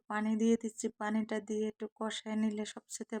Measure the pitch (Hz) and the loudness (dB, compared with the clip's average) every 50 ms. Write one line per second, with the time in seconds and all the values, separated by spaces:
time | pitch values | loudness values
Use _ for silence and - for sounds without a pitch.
0 | - - 214 214 214 220 220 214 226 226 226 226 233 214 - - - 220 - - | -4 -4 -2 0 2 2 4 4 6 6 6 4 2 -2 -4 -4 -6 -6 -4 -4
1 | 208 214 214 220 214 - 220 214 202 220 214 214 214 214 - - 220 208 - - | -2 0 0 0 0 0 -2 -4 -2 -2 -2 -2 -2 -2 -4 -6 -8 -8 -6 -6
2 | 220 214 214 - - 220 214 214 220 220 208 214 208 - - - - - - - | -6 -4 -4 -6 -6 -2 0 0 2 2 0 -2 -4 -6 -8 -12 -12 -10 -10 -10
3 | 233 - 226 | -6 -6 -6